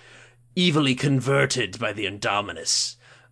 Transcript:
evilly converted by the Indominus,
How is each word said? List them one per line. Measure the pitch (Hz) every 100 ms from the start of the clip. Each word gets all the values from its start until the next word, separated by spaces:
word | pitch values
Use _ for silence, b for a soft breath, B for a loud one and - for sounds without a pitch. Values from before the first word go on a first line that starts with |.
| B B B B _ -
evilly | 180 156 139 127
converted | 143 135 127 139 135 127 104 90
by | 110
the | 101 98
Indominus, | 101 113 101 101 82 - - - - B B B